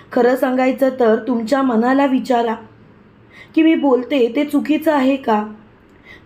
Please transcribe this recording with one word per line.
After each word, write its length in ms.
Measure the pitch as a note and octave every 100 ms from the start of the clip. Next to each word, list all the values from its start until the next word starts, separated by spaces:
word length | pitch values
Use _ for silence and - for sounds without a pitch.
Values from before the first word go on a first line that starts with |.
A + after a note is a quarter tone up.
| -
खरं 240 | B3+ A#3+ B3+
सांगायचं 540 | C4+ B3+ B3+ - C4 C4
तर 160 | A#3 A3 -
तुमच्या 340 | A#3 A3 C4+
मनाला 440 | C4+ A3 A#3+ C4+ C#4
विचारा 500 | B3+ - A#3+ A#3 A3+ - - - - - _ - - - -
की 80 |
मी 120 | D#4+ D#4+
बोलते 580 | C#4 B3 B3 C#4+ A#3 C4+
ते 100 | D4
चुकीचं 480 | C#4+ A#3 D4+ D#4+
आहे 220 | D4 C4 C4+
का?" 320 | B3+ G#3+ G#3+ - - - _ - - -